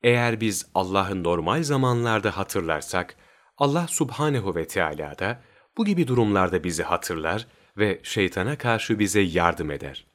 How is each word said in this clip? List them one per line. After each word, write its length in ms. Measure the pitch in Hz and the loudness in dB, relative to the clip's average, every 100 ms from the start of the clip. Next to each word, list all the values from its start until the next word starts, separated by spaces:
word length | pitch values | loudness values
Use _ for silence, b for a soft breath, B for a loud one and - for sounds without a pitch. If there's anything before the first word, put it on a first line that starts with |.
Eğer 380 | 120 120 120 113 | 4 4 2 0
biz 260 | 110 95 - | -2 -2 -2
Allah'ı 500 | 92 95 98 98 95 | -2 2 0 0 0
normal 380 | 85 85 82 131 | 0 0 2 0
zamanlarda 760 | 151 135 131 120 120 110 104 95 | 0 0 2 2 0 0 0 -2
hatırlarsak, 800 | 95 98 82 76 - 92 90 - b b b _ | -4 -4 -2 -4 -2 -4 -4 -12 b b b _
Allah 280 | 143 151 170 | 0 2 -2
Subhanehu 720 | - 139 127 151 139 98 85 | -2 -4 0 0 0 -2 -4
ve 100 | 80 | -2
Teala 520 | 98 80 76 76 71 | 0 0 -2 -10 -6
da 240 | 95 127 b b b - | -6 -6 b b b -4
bu 80 | |
gibi 240 | 208 180 143 | 0 2 2
durumlarda 560 | 120 110 98 92 90 | 4 4 4 4 2
bizi 180 | 85 80 | -2 -4
hatırlar 640 | 82 87 - 82 80 98 117 b b - | -2 -2 -2 -4 -2 -4 -6 b b -2
ve 240 | 107 92 | 0 0
şeytana 560 | - - 95 - 101 147 | -4 0 0 0 -4 -2
karşı 400 | 123 113 - 110 | -2 -2 0 0
bize 220 | 101 101 | 2 2
yardım 500 | 95 85 85 82 78 | 2 4 2 2 -6
eder. 360 | 71 71 67 _ | -6 -10 -14 _